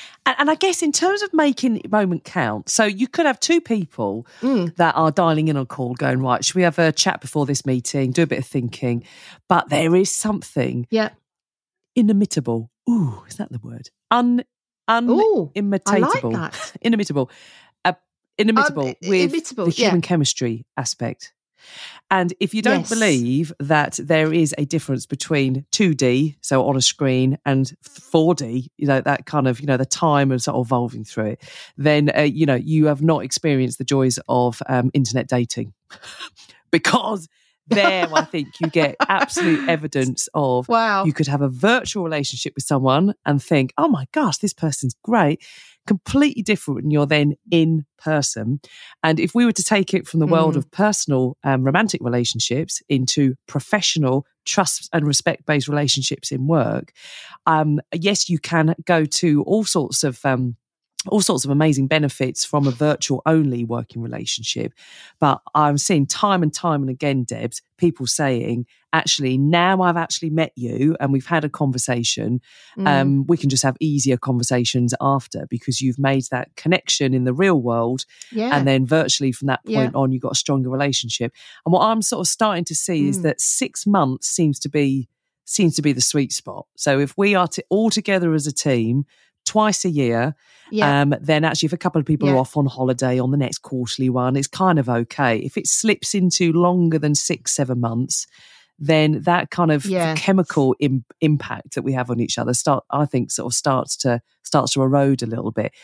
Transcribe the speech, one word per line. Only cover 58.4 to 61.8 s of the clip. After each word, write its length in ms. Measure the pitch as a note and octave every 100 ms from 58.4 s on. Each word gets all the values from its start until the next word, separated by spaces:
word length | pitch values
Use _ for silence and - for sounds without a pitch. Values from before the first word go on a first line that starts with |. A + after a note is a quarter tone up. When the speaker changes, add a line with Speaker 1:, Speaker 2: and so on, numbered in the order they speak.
Speaker 1:
can 340 | - E3+ D#3 E3+
go 200 | D#3+ E3+
to 380 | D3+ - E3+ D3
all 180 | - G#3
sorts 380 | G#3 F3 E3+ -
of, 220 | D3 B2 C#3
um, 300 | B2+ B2+ A#2 _ _ _ - -
all 120 | G#3
sorts 240 | - G3
of 60 | C#3
amazing 360 | C#3 D#3 C#3